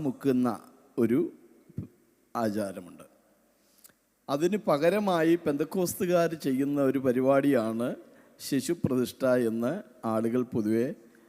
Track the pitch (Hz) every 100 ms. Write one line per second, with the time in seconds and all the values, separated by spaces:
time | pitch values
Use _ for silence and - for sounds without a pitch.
0 | 147 - 139 127 123 101 - - _ -
1 | 113 131 - - - - _ - - _
2 | _ _ _ 120 113 104 98 95 85 80
3 | - _ _ _ _ _ _ _ - _
4 | _ _ - 143 175 202 - 143 165 208
5 | 202 175 160 170 160 143 156 190 175 -
6 | 180 180 165 160 147 131 143 143 135 131
7 | 131 123 131 139 143 127 110 113 123 220
8 | - - - _ - 139 131 175 - 127
9 | 120 - 131 127 117 113 120 196 - -
10 | 113 110 117 123 117 127 107 113 131 -
11 | - -